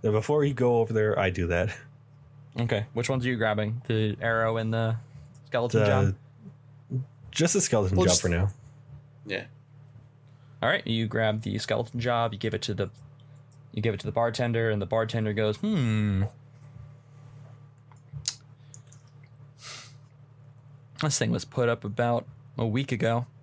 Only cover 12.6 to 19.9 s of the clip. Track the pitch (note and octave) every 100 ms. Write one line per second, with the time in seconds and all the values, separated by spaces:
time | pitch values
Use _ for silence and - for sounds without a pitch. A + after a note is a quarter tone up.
12.6 | - F#2+ G2 - - - - - - -
13.6 | - - A2+ G2 G#2+ A#2 A#2 A2+ A#2+ A#2
14.6 | A2+ G#2 F#2+ A2+ A2 A#2 G#2+ G#2 G#2+ G#2+
15.6 | G#3 G#3 A#2+ G#2+ G#2 F#2+ G#2 - - -
16.6 | - - - - - - - - - -
17.6 | - - - - - - - - - -
18.6 | - - - - - - - - - -
19.6 | - - -